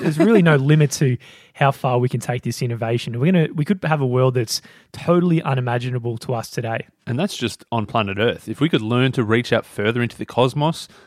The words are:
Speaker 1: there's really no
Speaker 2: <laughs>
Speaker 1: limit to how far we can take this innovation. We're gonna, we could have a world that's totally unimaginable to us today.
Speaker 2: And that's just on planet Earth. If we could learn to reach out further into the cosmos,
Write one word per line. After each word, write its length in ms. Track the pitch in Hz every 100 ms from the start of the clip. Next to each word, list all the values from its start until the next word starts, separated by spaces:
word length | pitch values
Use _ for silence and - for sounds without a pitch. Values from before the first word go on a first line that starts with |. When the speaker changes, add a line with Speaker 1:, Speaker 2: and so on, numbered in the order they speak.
Speaker 1:
there's 180 | 165 151
really 220 | 196 220
no 160 | 170 147
Speaker 2:
<laughs> 140 | 135
Speaker 1:
limit 200 | 156 147
to 260 | - 139 120 - - _
how 200 | - 139
far 260 | - 135 123
we 100 | 123
can 120 | 127
take 200 | - 123
this 220 | 120 -
innovation. 580 | 123 117 113 120 - 117
We're 120 | 156
gonna, 160 | 180 151
we 140 | 160 147
could 180 | 196
have 160 | 160 156
a 60 | 131
world 260 | 123 127
that's 300 | 123 110 - - - _
totally 500 | - - 175 175 165
unimaginable 760 | 160 131 123 120 123 123 117 113
to 160 | -
us 160 | 117 -
today. 380 | - 117 113 - _ -
Speaker 2:
And 120 | 123
that's 180 | 196 -
just 300 | 117 - -
on 140 | 117
planet 340 | 104 120 101 95
Earth. 300 | 113 90 -
If 100 | -
we 120 | 160
could 100 | 156
learn 320 | 110 120 131
to 120 | 127
reach 280 | 107 113 120
out 140 | 113 -
further 340 | - 104 120
into 160 | 120 -
the 80 |
cosmos, 640 | - - 127 147 151 160 - -